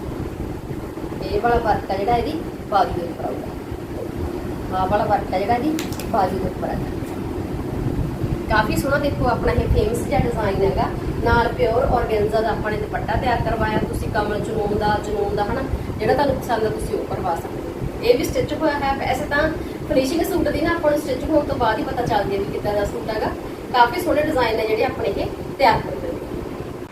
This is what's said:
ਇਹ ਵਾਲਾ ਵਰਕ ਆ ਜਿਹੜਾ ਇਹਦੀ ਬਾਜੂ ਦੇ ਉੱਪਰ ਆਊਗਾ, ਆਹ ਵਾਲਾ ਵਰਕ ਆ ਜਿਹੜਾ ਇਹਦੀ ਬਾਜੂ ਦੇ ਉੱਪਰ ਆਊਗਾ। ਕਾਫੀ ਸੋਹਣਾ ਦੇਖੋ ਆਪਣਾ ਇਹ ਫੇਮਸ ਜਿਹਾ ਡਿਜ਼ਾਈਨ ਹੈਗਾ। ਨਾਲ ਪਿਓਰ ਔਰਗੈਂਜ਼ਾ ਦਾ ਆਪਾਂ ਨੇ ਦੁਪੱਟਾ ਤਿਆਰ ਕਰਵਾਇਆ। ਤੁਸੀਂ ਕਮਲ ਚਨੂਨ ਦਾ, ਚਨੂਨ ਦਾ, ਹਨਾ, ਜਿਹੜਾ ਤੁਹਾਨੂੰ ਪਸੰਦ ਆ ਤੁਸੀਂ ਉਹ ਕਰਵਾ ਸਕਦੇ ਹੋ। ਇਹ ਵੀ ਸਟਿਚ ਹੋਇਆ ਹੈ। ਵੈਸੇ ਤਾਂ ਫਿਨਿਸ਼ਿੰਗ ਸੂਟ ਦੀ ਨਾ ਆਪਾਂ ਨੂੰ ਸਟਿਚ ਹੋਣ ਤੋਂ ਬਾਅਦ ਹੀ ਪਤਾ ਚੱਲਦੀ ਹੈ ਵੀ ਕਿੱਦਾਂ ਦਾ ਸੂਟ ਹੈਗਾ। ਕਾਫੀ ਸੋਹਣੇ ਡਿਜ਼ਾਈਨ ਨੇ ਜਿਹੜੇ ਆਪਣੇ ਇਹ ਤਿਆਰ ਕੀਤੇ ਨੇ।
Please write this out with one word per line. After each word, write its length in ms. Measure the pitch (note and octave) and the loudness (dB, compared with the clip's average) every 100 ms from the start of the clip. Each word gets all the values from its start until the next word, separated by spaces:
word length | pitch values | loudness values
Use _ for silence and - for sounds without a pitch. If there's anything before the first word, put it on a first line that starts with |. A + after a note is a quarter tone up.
| - - - - - - - - - - - - - | -8 -8 -8 -8 -8 -8 -8 -10 -10 -8 -8 -6 -2
ਇਹ 140 | G#3 | 0
ਵਾਲਾ 140 | A#3+ A#3+ | 2 2
ਵਰਕ 360 | G#3+ F#3+ - | 2 0 -2
ਆ 60 | G3 | -2
ਜਿਹੜਾ 180 | G3+ A#3+ | 2 2
ਇਹਦੀ 220 | B3+ D#4+ - - - | 0 -4 -6 -8 0
ਬਾਜੂ 300 | G3+ F3+ F3+ | 2 2 0
ਦੇ 80 | E3+ | -4
ਉੱਪਰ 180 | - D#3+ | -6 -6
ਆਊਗਾ, 1500 | - - - - - - - - - - - - - - F#3 | -6 -8 -8 -8 -8 -8 -8 -6 -4 -4 -4 -6 -6 -4 0
ਆਹ 100 | F#3 | 2
ਵਾਲਾ 160 | G#3 G#3 | 2 4
ਵਰਕ 280 | G3 - | 2 2
ਆ 60 | F#3+ | 0
ਜਿਹੜਾ 160 | G3 G#3+ | 2 2
ਇਹਦੀ 220 | C#4+ - - - - | 2 0 -2 -4 -2
ਬਾਜੂ 260 | A3+ F#3 F#3+ | 2 2 0
ਦੇ 120 | F#3 | -2
ਉੱਪਰ 200 | - E3+ | -2 -4
ਆਊਗਾ। 280 | - - - - - - - - - - - - - - - - - - | -2 -4 -4 -6 -6 -4 -4 -4 -4 -4 -2 0 0 -2 -2 -2 -2 2
ਕਾਫੀ 260 | G#3+ G#3+ G3 | 2 2 0
ਸੋਹਣਾ 200 | C#4 C#4 | 2 2
ਦੇਖੋ 280 | C#4 - B3+ | 2 2 2
ਆਪਣਾ 240 | A3 A#3+ | 2 2
ਇਹ 160 | A#3+ A#3 | 2 4
ਫੇਮਸ 300 | A#3+ G#3+ A#3 | 4 4 2
ਜਿਹਾ 220 | - F#3+ | 2 2
ਡਿਜ਼ਾਈਨ 440 | A#3+ A3+ G3+ F#3+ | 2 2 0 2
ਹੈਗਾ। 220 | G3 F#3 - - - - | 2 2 0 -2 -4 0
ਨਾਲ 240 | A#3 A#3 A#3 | 4 4 4
ਪਿਓਰ 300 | - A#3 A#3 | 2 2 4
ਔਰਗੈਂਜ਼ਾ 580 | B3+ A#3+ G#3+ G#3+ G#3 A3 | 4 4 2 2 2 2
ਦਾ 80 | A3 | 2
ਆਪਾਂ 220 | G#3 G#3 | 0 0
ਨੇ 60 | G#3 | -2
ਦੁਪੱਟਾ 380 | G#3 F#3 - A3+ | -2 -2 0 0
ਤਿਆਰ 260 | C4 A#3+ | 2 2
ਕਰਵਾਇਆ। 360 | A3+ A3 G#3+ G#3+ | 2 0 0 0
ਤੁਸੀਂ 320 | G#3+ - - | 0 -2 -2
ਕਮਲ 300 | G#3+ G#3 G#3 | 0 0 0
ਚਨੂਨ 380 | G3 A3 G3+ G#3 | -2 -2 0 2
ਦਾ, 180 | G#3+ G#3 G3+ | 2 0 0
ਚਨੂਨ 300 | G3+ G#3 G3+ | -2 0 0
ਦਾ, 80 | |
ਹਨਾ, 180 | G#3 B3 C4+ - - - | 0 -2 -2 -4 -4 -2
ਜਿਹੜਾ 140 | G#3+ | 2
ਤੁਹਾਨੂੰ 220 | C4+ C#4+ - | 4 4 0
ਪਸੰਦ 280 | - A3+ G#3+ | 0 0 0
ਆ 40 | |
ਤੁਸੀਂ 260 | - - - | -2 -2 -4
ਉਹ 80 | - - | -4 -4
ਕਰਵਾ 200 | F3 E3+ | -2 -2
ਸਕਦੇ 260 | - - | -4 -8
ਹੋ। 420 | - - - - | -8 -6 -6 2
ਇਹ 140 | A#3 B3+ | 4 4
ਵੀ 60 | |
ਸਟਿਚ 300 | - C5+ B3+ | 2 0 0
ਹੋਇਆ 260 | C#4+ D#4 C#4+ | 0 0 2
ਹੈ। 160 | C#4 C4+ | 0 0
ਵੈਸੇ 280 | - C4 D4 | -2 -2 0
ਤਾਂ 120 | D4 D#4 - - - - | 2 2 0 -6 -6 0
ਫਿਨਿਸ਼ਿੰਗ 340 | C#4+ C4 E4 | 2 2 2
ਸੂਟ 260 | F#4 E4+ D4 | 0 0 0
ਦੀ 140 | D4 | 0
ਨਾ 100 | E4 | 0
ਆਪਾਂ 200 | F4 D4+ | 2 2
ਨੂੰ 80 | D4 | 2
ਸਟਿਚ 240 | C#4+ B3+ - | 0 -2 2
ਹੋਣ 160 | D4+ C#4+ | 2 2
ਤੋਂ 100 | C4 | 2
ਬਾਅਦ 220 | A3+ A3 | 2 0
ਹੀ 40 | |
ਪਤਾ 220 | C4+ C4 A#3+ | -2 -2 0
ਚੱਲਦੀ 300 | G#3 G3 G3 | 0 2 0
ਹੈ 40 | |
ਵੀ 60 | G3 | -2
ਕਿੱਦਾਂ 280 | - G#3 | -2 -2
ਦਾ 120 | G#3 G3+ | 0 0
ਸੂਟ 240 | A#3 - | -2 -4
ਹੈਗਾ। 200 | G#3+ - - - - - | -2 -2 -4 -8 -10 0
ਕਾਫੀ 280 | B3 A#3+ F4 | 4 4 4
ਸੋਹਣੇ 200 | D#4 C#4 | 0 2
ਡਿਜ਼ਾਈਨ 360 | D4+ B3+ A#3 A3+ | 2 2 2 0
ਨੇ 100 | G#3+ | 0
ਜਿਹੜੇ 160 | A3 C4 | 2 0
ਆਪਣੇ 220 | - - | 0 -2
ਇਹ 180 | G3 - - - - | -2 -4 -6 -6 2
ਤਿਆਰ 220 | B3+ G#3 | 4 4
ਕੀਤੇ 260 | - - - | 0 -4 -4
ਨੇ। 100 | - - - - - - - - | -6 -6 -8 -8 -8 -10 -10 -12